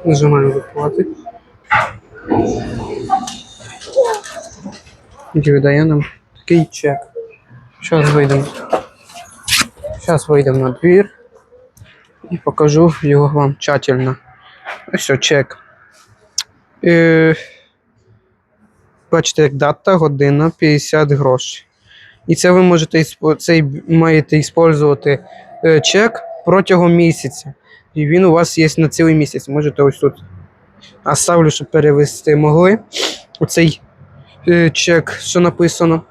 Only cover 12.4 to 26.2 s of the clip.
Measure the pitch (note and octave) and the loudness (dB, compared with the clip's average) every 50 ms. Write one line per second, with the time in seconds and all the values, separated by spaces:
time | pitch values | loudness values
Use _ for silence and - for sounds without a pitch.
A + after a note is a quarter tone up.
12.4 | _ D3 - - D#3 D3 D3 D#3 E3+ E3+ D3+ - D3+ D3 C#3+ C#3+ D3 C#3+ D3 D3 | _ -6 -2 0 0 2 4 4 4 4 2 0 -2 0 2 2 2 2 0 0
13.4 | C#3+ C#3 C#3+ _ - - C#3+ C3+ - - C3 B2+ C3 C3 C3 - _ - _ _ | -2 -2 -4 _ -4 -4 -4 -2 -2 -2 -2 -2 -2 -4 -6 -8 _ -20 _ _
14.4 | _ - - _ _ - - - - - - - - - C3+ C3 - - D#3 C#3 | _ -20 -20 _ _ -18 -18 -18 -12 -10 -8 -8 -2 -2 -2 -2 0 0 0 0
15.4 | C3 _ - - _ _ _ _ _ _ _ _ _ _ _ _ _ _ _ - | 0 _ -10 -20 _ _ _ _ _ _ _ _ _ _ _ _ _ _ _ -14
16.4 | - _ _ _ _ _ _ _ - F3 E3+ E3 E3 E3 D#3+ D#3+ D#3+ D#3+ D#3+ - | -14 _ _ _ _ _ _ _ 0 2 2 4 4 4 4 2 2 2 0 -2
17.4 | - - - _ _ _ _ _ _ _ _ _ _ _ _ _ _ _ _ _ | -8 -20 -20 _ _ _ _ _ _ _ _ _ _ _ _ _ _ _ _ _
18.4 | _ _ _ _ _ _ _ _ _ _ _ _ _ _ - E3 D#3 - - - | _ _ _ _ _ _ _ _ _ _ _ _ _ _ -4 -2 -2 -2 0 0
19.4 | D3+ C#3 C#3 C3+ C#3+ C#3+ D3+ _ _ G3+ F#3+ F3 D#3+ D3+ C#3+ C3+ C#3+ C#3+ C#3+ C#3+ | 0 0 0 -2 -2 -2 -2 _ _ 0 0 2 2 0 0 0 0 2 2 2
20.4 | D#3 E3 - _ E3+ D#3 D3 C#3+ - - - D#3 D#3 C#3+ C#3+ C3+ C#3 C3+ B2+ B2+ | 0 -2 -2 _ 0 0 0 0 -2 -2 0 0 2 0 0 0 2 0 0 0
21.4 | - - - - _ _ _ _ _ _ _ - - - _ _ _ - E3 - | -2 -8 -14 -16 _ _ _ _ _ _ _ -20 -20 -20 _ _ _ -4 -2 0
22.4 | - F3+ F3+ F#3 F#3 F3+ F3 E3 D#3 - - E3 D#3 - - _ - D#3 D3+ D3 | 2 4 4 4 4 4 4 2 0 0 -2 -2 -2 -2 -6 _ -2 -2 -2 -2
23.4 | - - E3+ E3 D3+ C#3 C#3 D3+ - - E3 D#3+ D#3+ E3 D#3+ D#3 D3 _ D#3 D3+ | 0 0 2 2 2 0 -6 -10 -4 0 2 2 4 4 2 2 0 _ -2 -2
24.4 | C#3+ - _ E3 E3 E3 D#3 D3 D3+ D3 C#3+ C#3 - D3 C#3+ - - - - - | -2 -2 _ 2 2 2 2 2 2 0 0 0 0 -2 -2 -2 -6 -18 -20 -20
25.4 | - - - - - E3 D#3+ D3+ D3+ - - F#3+ G#3+ A#3 A3+ - | -20 -20 -14 -2 0 2 2 2 2 2 0 2 0 0 -2 -6